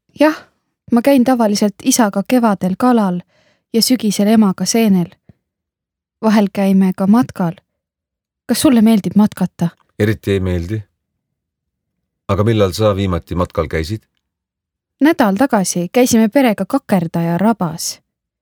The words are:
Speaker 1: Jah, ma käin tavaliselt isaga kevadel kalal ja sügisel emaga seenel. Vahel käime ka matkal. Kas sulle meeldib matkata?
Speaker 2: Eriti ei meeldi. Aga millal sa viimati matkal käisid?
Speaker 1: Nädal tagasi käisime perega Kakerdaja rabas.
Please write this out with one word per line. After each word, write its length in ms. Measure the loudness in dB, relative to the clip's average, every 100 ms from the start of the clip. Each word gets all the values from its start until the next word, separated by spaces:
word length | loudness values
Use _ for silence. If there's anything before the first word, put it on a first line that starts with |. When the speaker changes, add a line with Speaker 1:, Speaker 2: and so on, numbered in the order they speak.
| _ -2
Speaker 1:
Jah, 160 | 0 -2 -12 _ _ _ -4
ma 100 | 0
käin 220 | 2 2
tavaliselt 500 | 2 0 0 0 -2 -2
isaga 400 | -2 0 0 -2 -2
kevadel 480 | 0 0 0 -4 -2
kalal 400 | 0 2 0 -4 -10 _ _ _ _
ja 80 | -2
sügisel 480 | 0 0 -2 0 2
emaga 340 | 4 2 0
seenel. 460 | -2 0 2 2 -2 _ _ _ _ _ _ _ _ _ _ _
Vahel 240 | 0 2 0
käime 400 | 0 0 2 2 0
ka 100 | 2
matkal. 520 | 2 0 -4 -6 -8 _ _ _ _ _ _ _ _ -6
Kas 160 | 0
sulle 200 | 2 4
meeldib 360 | 4 2 0 0
matkata? 500 | 0 0 -6 -4 -6 -6 _ -2
Speaker 2:
Eriti 320 | -2 -2 -2 -2
ei 20 |
meeldi. 420 | -2 -4 -6 -8 -12 _ _ _ _ _ _ _ _ _ _ _ _ _ -6
Aga 160 | -2
millal 280 | 0 2 0
sa 220 | 0 0 0
viimati 380 | -2 -4 -4
matkal 320 | -6 -4 -4 -4
käisid? 400 | -4 -6 -10 _ _ _ _ _ _ _ _ _ -2
Speaker 1:
Nädal 320 | 0 2 0 0
tagasi 520 | 0 0 -2 -4 -2
käisime 360 | 0 2 2 2
perega 360 | 2 0 -2 -4
Kakerdaja 720 | -6 -2 -2 -2 -4 -2 0
rabas. 640 | 0 -2 -4 -8 -12 -14 _ _ _ _